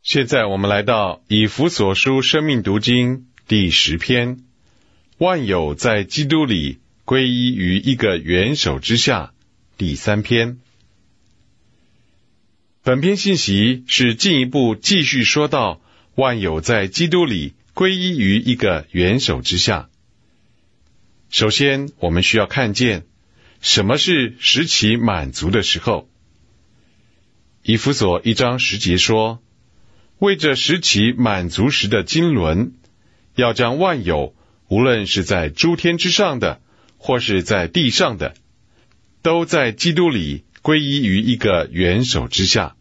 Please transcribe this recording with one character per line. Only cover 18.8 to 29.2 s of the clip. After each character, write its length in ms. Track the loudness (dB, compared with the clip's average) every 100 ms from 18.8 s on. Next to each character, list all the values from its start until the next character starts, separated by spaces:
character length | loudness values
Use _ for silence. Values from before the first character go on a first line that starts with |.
| -4
元 300 | 0 2 2
首 220 | 0 -2
之 160 | -2 -2
下。 320 | 0 -2 -6 _ _ _ _ _ _ _ _ _ _ _ _ _ _
首 220 | 0 0
先， 400 | 2 2 0 -4 -4
我 100 | 0
们 140 | 2
需 160 | 2 2
要 80 | 0
看 260 | 0 -2
见 340 | 0 0 -2 -8 _ _ _ _ _
什 240 | 0 2
么 140 | 2 0
是 380 | 2 0 0 -2
使 240 | 0 0
其 320 | 0 0 2 2
满 360 | 0 0 -4
足 180 | -4 -2
的 120 | 0
时 160 | 0 -2
候。 300 | -2 -4 -6 _ _ _ _ _ _ _ _ _ _ _ _ _ _ _
以 140 | -2 0
弗 160 | 0
所 300 | 0 0 2
一 80 | 0
章 260 | 0 0 0
十 200 | -4 -2
节 180 | 0 0
说 460 | 2 0